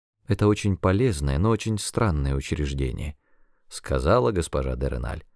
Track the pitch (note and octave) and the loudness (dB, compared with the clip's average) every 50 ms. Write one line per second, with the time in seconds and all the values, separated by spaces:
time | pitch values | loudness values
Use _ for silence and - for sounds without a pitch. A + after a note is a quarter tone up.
0 | _ _ _ _ _ - G2+ - G#2+ G#2 G#2 - - G2+ F#2 - - F#2 F#2+ G#2 | _ _ _ _ _ -4 0 2 4 4 4 2 2 0 0 2 2 2 4 4
1 | C3 B2 F2 C#2+ C#2+ C#2 C2+ D#2 G2 A2+ A2+ G#2 - A2 A2 G#2 - - - - | 2 2 0 0 0 0 2 2 2 2 2 0 0 -2 -4 -4 -4 -4 -2 0
2 | A#2 G#2 D#2 D2 C#2 C#2 C#2 C2+ - - - D2 D2+ C2+ C2+ C2+ C2+ B1+ - - | 2 2 2 0 0 0 -2 -2 -2 -2 -2 -2 -2 -2 -2 -2 -2 -2 -4 -6
3 | - D2 - - _ _ - - - - _ _ _ - - - - - C#2+ C2 | -8 -10 -10 -12 _ _ -20 -20 -20 -20 _ _ _ -18 -16 -12 -4 -2 -2 0
4 | B1+ D#2+ A2 B2+ B2 A#2+ G#2 F2 D#2 - - C#2+ C2 C2 B1+ B1 C2+ C2 B1+ B1 | 2 4 4 4 4 2 0 0 -2 -2 -2 -2 -2 -2 -4 -4 -4 -4 -4 -4
5 | A#1+ - F#2 F2 - - _ | -6 -6 -8 -10 -12 -16 _